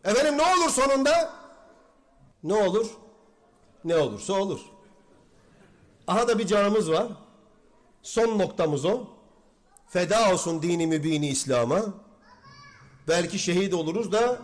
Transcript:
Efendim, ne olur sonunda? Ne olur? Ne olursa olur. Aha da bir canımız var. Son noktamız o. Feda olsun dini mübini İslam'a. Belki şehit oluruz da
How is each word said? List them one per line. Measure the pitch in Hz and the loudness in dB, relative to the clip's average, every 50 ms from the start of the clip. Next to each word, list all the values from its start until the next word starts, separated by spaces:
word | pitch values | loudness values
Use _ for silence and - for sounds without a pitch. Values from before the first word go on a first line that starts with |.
| _ | _
Efendim, | 185 208 247 294 302 285 285 | 0 0 2 2 2 2 2
ne | 311 | 2
olur | 349 370 359 330 285 | 4 4 4 2 2
sonunda? | - 247 269 277 277 269 269 285 320 339 320 320 - - - - - - - - - - _ _ _ _ _ _ _ _ - - _ _ - | 2 2 2 2 2 2 2 2 2 2 2 -2 -6 -14 -20 -20 -20 -20 -20 -20 -20 -20 _ _ _ _ _ _ _ _ -20 -20 _ _ -4
Ne | 151 190 | -2 0
olur? | 214 208 185 175 214 226 214 - - - - - _ _ _ _ _ _ _ _ _ _ _ _ _ - | 2 2 2 2 0 -2 -2 -8 -16 -20 -20 -20 _ _ _ _ _ _ _ _ _ _ _ _ _ -6
Ne | 165 170 | -2 0
olursa | 160 147 123 104 101 - - 196 | 2 0 0 -2 -8 -6 -4 -2
olur. | 190 196 202 156 - - - - - - - - _ _ _ _ _ _ _ _ _ _ _ _ _ - _ _ _ _ _ _ _ _ | -2 -2 -2 -4 -8 -10 -20 -20 -20 -20 -20 -20 _ _ _ _ _ _ _ _ _ _ _ _ _ -20 _ _ _ _ _ _ _ _
Aha | - 180 214 240 240 | -2 0 0 2 2
da | 233 208 | 0 0
bir | - | 0
canımız | - 208 208 202 202 208 220 185 160 | 0 2 2 2 2 2 0 0 0
var. | 160 165 220 233 202 - - - _ _ _ _ _ _ _ _ _ _ _ _ _ _ _ | 0 0 0 -4 -8 -16 -20 -20 _ _ _ _ _ _ _ _ _ _ _ _ _ _ _
Son | - - - 233 226 220 208 | -6 -2 0 0 2 2 0
noktamız | 185 - - - 170 156 147 139 135 | -2 -2 -2 -2 -2 -2 0 0 0
o. | 175 214 254 226 - - - _ _ _ _ _ _ _ _ _ _ _ - _ _ | 0 -2 -2 -4 -10 -18 -20 _ _ _ _ _ _ _ _ _ _ _ -20 _ _
Feda | - 185 180 160 202 226 226 202 185 | -2 -2 0 2 2 2 4 4 2
olsun | 165 - 170 165 165 151 | 2 0 -4 -4 -2 -2
dini | 170 175 170 165 | -2 -2 0 0
mübini | 160 160 156 147 160 160 151 151 143 | 0 0 0 0 0 0 0 0 -2
İslam'a. | 135 - - 131 127 123 117 117 143 185 226 208 190 - - - _ _ _ - - _ _ - - - - - - - - - - - - - | -2 -4 -2 0 0 0 2 2 0 -2 -2 -4 -8 -12 -20 -20 _ _ _ -20 -20 _ _ -20 -20 -20 -20 -20 -20 -20 -20 -20 -20 -16 -4 -2
Belki | 160 175 175 - - 190 | -2 0 -2 -2 -4 -6
şehit | - - 175 180 190 190 175 | -2 0 0 0 0 0 0
oluruz | 175 160 156 165 214 233 185 185 | -2 -2 -2 -2 -2 -4 -2 0
da | 220 233 247 247 240 | 2 2 2 0 -2